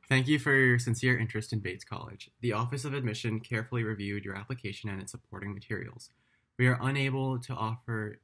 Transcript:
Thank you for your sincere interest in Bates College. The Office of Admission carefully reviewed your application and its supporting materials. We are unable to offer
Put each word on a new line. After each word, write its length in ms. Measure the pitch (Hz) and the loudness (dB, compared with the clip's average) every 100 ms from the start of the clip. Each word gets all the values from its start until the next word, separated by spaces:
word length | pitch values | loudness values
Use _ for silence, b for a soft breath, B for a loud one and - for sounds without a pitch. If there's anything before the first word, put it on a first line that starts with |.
| _ | _
Thank 200 | 131 131 | 4 6
you 100 | 151 | 4
for 160 | 147 | 6
your 240 | 135 131 123 | 6 8 6
sincere 400 | 120 110 127 127 | 4 2 2 2
interest 340 | 110 107 107 | 2 -2 -2
in 80 | 110 | -4
Bates 260 | 95 90 - | -4 -8 -8
College. 440 | - - 98 - _ | -10 -10 -14 -20 _
The 120 | - | -2
Office 320 | 104 120 143 139 | 0 0 -2 -4
of 80 | |
Admission 460 | 139 123 107 117 110 | -2 -2 -2 -2 -4
carefully 440 | - 113 110 120 | -2 -4 -2 -2
reviewed 400 | 110 107 101 101 | -2 -2 -4 -4
your 120 | 98 98 | -6 -10
application 540 | 104 131 104 98 110 | -8 -8 -8 -8 -8
and 120 | 95 | -8
its 100 | 95 | -8
supporting 420 | - _ 95 98 | -14 _ -10 -8
materials. 560 | 98 - 107 - - - _ _ _ _ _ | -10 -8 -8 -8 -12 -20 _ _ _ _ _
We 80 | 127 | 4
are 100 | 123 | 4
unable 580 | 131 139 135 131 135 127 | 0 0 0 0 0 -2
to 140 | 123 | -4
offer 640 | 127 110 113 - 113 107 107 | -4 -4 -4 -4 -4 -4 -8